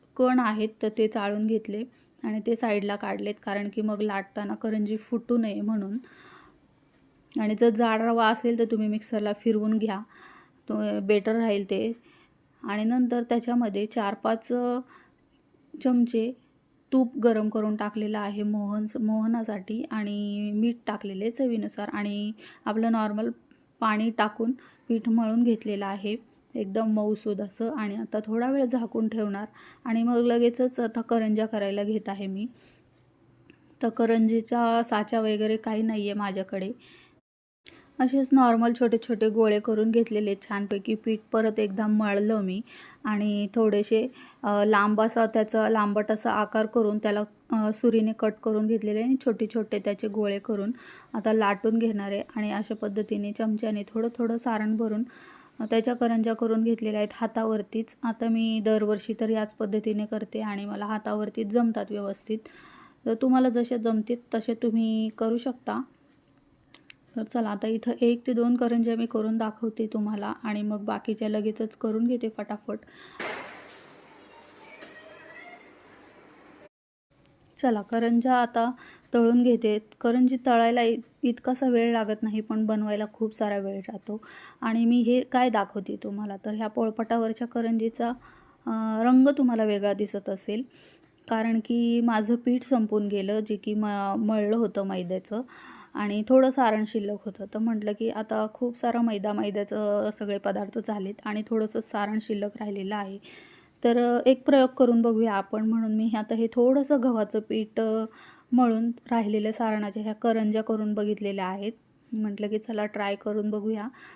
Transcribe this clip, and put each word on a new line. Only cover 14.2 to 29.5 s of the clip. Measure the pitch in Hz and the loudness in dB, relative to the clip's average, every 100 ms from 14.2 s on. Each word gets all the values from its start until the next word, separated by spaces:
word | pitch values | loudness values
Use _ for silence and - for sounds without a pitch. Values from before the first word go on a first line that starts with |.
| 226 226 - | -2 -2 -2
अ, | 247 247 247 262 - _ _ _ _ _ _ _ - | -2 -2 -4 -6 -18 _ _ _ _ _ _ _ -4
चमचे | 254 247 240 226 226 254 _ _ _ _ _ | 2 4 4 2 -2 -6 _ _ _ _ _
तूप | 262 247 - | 2 2 2
गरम | 233 220 214 | 2 4 0
करून | 220 214 214 | 0 -2 -2
टाकलेलं | 208 214 214 214 | -4 -4 -4 -4
आहे | 202 202 | -4 -4
मोहन, | 208 208 202 208 214 - | -2 -2 -2 -4 -4 -2
मोहनासाठी, | 214 220 220 233 220 202 190 220 - | 0 0 0 0 -2 -6 -6 -8 -6
आणि | 220 208 208 208 202 208 | -6 -4 -4 -4 -4 -4
मीठ | 208 233 233 - | 0 0 0 -6
टाकलेले | 220 196 190 220 | -6 -8 -4 -4
चवीनुसार, | 233 262 226 208 - 208 | 0 0 0 -4 -6 -6
आणि | 208 208 208 208 214 - - | -4 -4 -4 -6 -8 -16 -10
आपलं | 220 214 226 | -4 0 0
नॉर्मल | 226 214 208 233 233 _ _ _ _ | 2 0 -2 -4 -6 _ _ _ _
पाणी | 226 214 226 | 0 0 0
टाकून | 220 214 214 226 262 - _ - | 0 -2 0 -4 -4 -8 _ -4
पीठ | 226 226 | -2 2
मळून | 226 220 233 | 2 2 2
घेतलेलं | 240 220 220 202 196 | 4 2 -2 -4 -4
आहे | 196 202 233 - _ _ | -6 -6 -6 -10 _ _
एकदम | 233 196 208 220 | -8 -4 -2 0
मऊसूद | 214 208 214 214 202 | 0 0 -2 -4 -6
असं. | 202 - 226 285 | -8 -6 -6 -4
आणि | 208 208 | -6 -6
आता | 226 214 214 | -6 -6 -4
थोडा | 226 254 | -2 0
वेळ | 277 | 0
झाकून | 254 254 226 226 220 | 0 0 -2 -2 -2
ठेवणार, | 220 208 196 214 | -2 -4 -4 -10